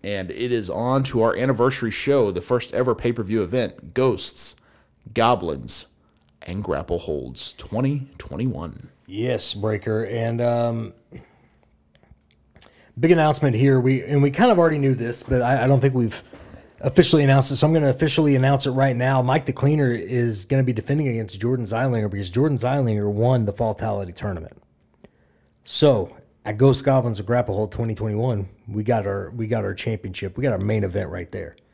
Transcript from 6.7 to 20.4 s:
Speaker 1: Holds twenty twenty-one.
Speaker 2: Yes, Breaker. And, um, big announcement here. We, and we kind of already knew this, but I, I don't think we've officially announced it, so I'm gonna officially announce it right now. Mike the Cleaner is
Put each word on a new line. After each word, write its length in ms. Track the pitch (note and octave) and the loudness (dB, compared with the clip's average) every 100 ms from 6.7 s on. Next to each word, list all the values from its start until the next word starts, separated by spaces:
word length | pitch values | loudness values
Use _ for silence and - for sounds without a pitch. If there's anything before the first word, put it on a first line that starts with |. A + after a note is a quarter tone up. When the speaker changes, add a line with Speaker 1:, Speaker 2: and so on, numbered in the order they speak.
| C#2+ - E2+ | -4 -4 -6
Speaker 1:
Holds 540 | - D2 B1+ B1+ - | -4 -6 -6 -8 -10
twenty 560 | - - G#2+ C3+ C#3+ C3+ - | -10 -8 -2 -2 -2 -8 -16
twenty-one. 720 | - - B2+ D2 E2 - - _ - | -12 -4 -4 -4 -8 -12 -20 _ -14
Speaker 2:
Yes, 460 | G2+ B2 A2 - G#2+ | -6 -4 -2 -4 -2
Breaker. 480 | G#2+ G#2 A2 G#2+ | -2 -2 -2 -2
And, 380 | A2 A#2 A2+ A#2 | -2 -4 -2 0
um, 520 | A#2+ A#2+ A#2+ A#2 A2+ - _ - - _ _ _ _ _ _ _ _ - _ _ _ _ - _ _ - | 0 0 0 -2 -8 -14 _ -20 -20 _ _ _ _ _ _ _ _ -20 _ _ _ _ -20 _ _ -2
big 120 | D#3+ | 4
announcement 440 | E3+ D3+ D3 C#3+ A2 | 6 4 2 2 4
here. 240 | C#3 C3 | 4 6
We, 240 | B2+ C3 | 4 0
and 180 | - C#3+ | 0 2
we 80 | C#3+ | 2
kind 200 | C#3 B3 | 4 4
of 80 | F#3 | 6
already 180 | E3 D3+ | 4 4
knew 160 | C#3 A#2+ | 2 0
this, 280 | A#2 A#2 | -2 -6
but 180 | - C3 | -2 0
I, 220 | A#2+ C3+ | 2 2
I 40 | B2+ | 4
don't 120 | C3+ | 4
think 140 | C#3 | 4
we've 280 | B2+ A2+ - - - - - - _ | 2 0 -4 -14 -20 -20 -20 -20 _
officially 420 | C3 D#3 D#3+ D#3 | 2 4 6 6
announced 280 | C#3 C3+ C3+ | 6 4 4
it, 40 | C#3 | 2
so 100 | D3 | 2
I'm 60 | |
gonna 160 | D#3+ C#3+ | 4 2
officially 460 | B2+ D#3 D#3+ D3+ C3+ | 2 0 2 4 4
announce 300 | C3 C#3 C3+ | 4 2 0
it 40 | |
right 240 | C3 C3+ A#2+ | 0 0 2
now. 260 | B2+ C3+ | 2 2
Mike 240 | B2+ C#3 C3 | 2 0 0
the 80 | |
Cleaner 380 | - C#3 D3+ C3 | 0 2 2 2
is 540 | A#2 F2+ B2 A#2 G#2 | 0 -2 -2 0 -2